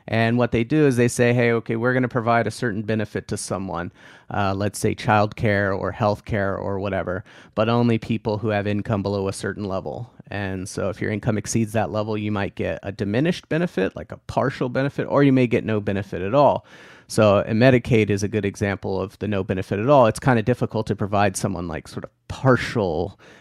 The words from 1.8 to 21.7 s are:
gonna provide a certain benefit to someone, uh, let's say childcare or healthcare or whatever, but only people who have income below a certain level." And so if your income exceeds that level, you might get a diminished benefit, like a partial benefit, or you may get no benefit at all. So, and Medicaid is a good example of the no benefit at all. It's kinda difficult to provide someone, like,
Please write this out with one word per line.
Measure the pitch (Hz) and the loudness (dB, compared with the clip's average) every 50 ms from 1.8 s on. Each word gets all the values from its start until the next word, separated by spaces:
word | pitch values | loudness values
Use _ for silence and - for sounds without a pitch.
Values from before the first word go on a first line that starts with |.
| 113 123 127 | 0 0 0
gonna | 127 127 117 | 0 0 0
provide | - 127 110 117 120 117 113 | -2 -2 0 2 2 2 2
a | 107 | 0
certain | - - - 120 98 107 | -4 -4 -4 -4 -2 -4
benefit | 107 101 113 107 104 - - 95 82 - | -4 -2 -2 -2 -2 -4 -6 -8 -6 -6
to | - | -6
someone, | - - - 107 92 95 95 87 85 87 98 - _ - - - - _ - | -8 -6 -6 -6 -6 -6 -6 -6 -6 -6 -8 -10 _ -20 -20 -20 -20 _ -8
uh, | - 104 101 95 98 | -4 -2 -2 0 0
let's | 95 101 104 - - | -2 -2 -4 -4 -2
say | - 110 98 | -2 -2 -2
childcare | - - - 107 107 107 107 - - - 107 101 98 101 98 98 92 | -2 2 4 4 4 4 2 -2 -2 0 0 2 2 2 0 0 -2
or | 92 92 90 | -4 -6 -4
healthcare | - 113 104 104 - - - 117 104 98 98 95 92 | -2 0 0 0 -2 -6 -6 -4 -2 -2 -2 -2 -4
or | 95 95 101 95 | -6 -6 -6 -6
whatever, | 95 101 95 95 82 92 90 92 - - - - - - - | -6 -4 -4 -4 -4 -4 -6 -8 -8 -12 -20 -20 -20 -10 -2
but | - 110 110 | -2 0 2
only | 120 120 120 120 117 110 | 2 2 4 2 2 0
people | - - 117 110 - 117 104 104 | 0 -2 -4 -4 -2 -2 -4 -2
who | 107 110 | -2 -2
have | 104 101 98 | -2 -2 -2
income | 104 104 104 98 - 117 98 95 | -2 -2 -2 -2 -2 -2 -2 0
below | 101 101 101 95 95 | -2 -2 -2 -2 -4
a | 98 | -6
certain | - - 101 92 87 104 | -4 -6 -6 -6 -4 -6
level." | 98 95 95 - 78 67 - 120 - _ - - - | -6 -6 -6 -6 -6 -8 -10 -12 -14 _ -20 -18 -10
And | 98 101 101 95 95 92 92 | -8 -6 -6 -6 -6 -8 -8
so | 92 - - 95 98 | -8 -6 -4 -4 -4
if | 87 - 104 | -4 -4 -4
your | 98 | -4
income | 107 101 - - 107 | -4 -2 -2 -2 -2
exceeds | 104 - - - 113 113 107 107 | -2 -2 -2 -2 -2 -2 0 0
that | 110 104 76 | -2 -2 -2
level, | 92 107 107 110 110 | -2 -4 -4 -4 -4
you | 107 104 107 104 | -4 -4 -2 -2
might | 101 101 - - | -2 -2 -4 -4
get | - - 95 85 - - | -6 -6 -4 -4 -6 -8
a | 98 | -10
diminished | 98 - 110 98 104 117 151 170 185 - - - | -6 -6 -4 -2 0 0 2 0 0 -4 -4 -4
benefit, | 151 160 175 175 - - 185 185 - | -4 -2 -2 -2 -2 -2 -4 -4 -4
like | - - - | -8 -12 -12
a | - | -14
partial | - _ - - - 113 127 - - 143 127 | -16 _ -6 -2 0 0 0 -2 -2 -4 -4
benefit, | 123 127 135 139 - - 123 | -2 -2 -2 -2 -2 -4 -6
or | - - 135 143 | 0 2 4 6
you | 139 131 | 6 6
may | 131 127 | 6 4
get | 117 113 104 - | 4 2 0 0
no | 98 110 107 | 0 -2 -2
benefit | 101 101 98 98 104 - - 85 90 | -2 -2 -4 -4 -4 -6 -6 -6 -4
at | 98 113 | 0 2
all. | 143 143 123 95 - - _ - - - - - - - | 4 4 4 4 2 -4 _ -20 -20 -20 -20 -20 -20 -16
So, | - - - 110 104 98 101 - | -6 0 4 6 6 6 4 2
and | - 113 107 | 2 2 4
Medicaid | 123 135 127 123 117 - 131 110 107 101 | 6 6 6 6 4 4 2 2 4 4
is | 104 98 104 | 2 -2 -2
a | 98 | -2
good | 101 107 98 | -2 -2 -2
example | 101 95 - 107 101 98 90 - 101 98 92 | -2 -2 -2 -2 -2 -2 -4 -4 -4 -4 -4
of | 95 92 - - | -4 -6 -8 -8
the | - 104 | -6 -4
no | 104 98 95 | -2 -2 -2
benefit | - 101 92 95 - 110 98 | -2 -2 -4 -2 -4 -2 -2
at | 107 131 | 2 4
all. | 147 139 123 | 6 6 6
It's | 113 - - | 6 4 2
kinda | - 143 127 113 107 | 2 2 2 4 4
difficult | - 123 - 123 - - 101 113 - | 2 0 0 0 -4 -2 -4 -2 -2
to | - | -4
provide | - 110 98 104 101 104 101 98 | -4 -4 -2 2 2 2 2 0
someone, | - - 104 95 85 87 | -2 -4 -4 -4 -4 -6
like, | 85 | -6